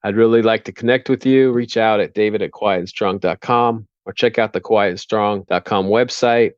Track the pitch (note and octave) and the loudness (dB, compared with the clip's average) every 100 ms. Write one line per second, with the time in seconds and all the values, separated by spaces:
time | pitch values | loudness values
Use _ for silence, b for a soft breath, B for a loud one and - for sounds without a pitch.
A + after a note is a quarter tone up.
0 | G#2+ G#2 A2+ A#2 A2 A2 - F#2+ A2+ B2+ | -2 2 4 4 2 0 -4 -6 0 0
1 | - C3 C3 C3 C3 A#2+ A#2+ A#2 A2 G#2+ | 0 -2 2 4 4 0 -2 0 0 0
2 | E2+ - G#2+ G#2 F#2 - G#2+ F#2 F2+ - | -2 0 -2 0 -6 -4 -2 -2 -4 -4
3 | G2+ F#2+ F2 E2+ - A#2+ A#2 A2+ A2 _ | -4 -2 -4 -4 -2 0 0 -2 -10 _
4 | - - A#2+ A2+ G#2+ G#2+ - A2 G2+ F2+ | -16 -2 -2 0 -2 -4 -2 0 0 -4
5 | - A2 G#2 G2+ F#2 F2+ - G2+ F#2+ A2 | -6 -2 -2 -4 -4 -6 -2 -4 0 0
6 | B2 - A#2+ A#2 A2 | 0 -2 0 2 0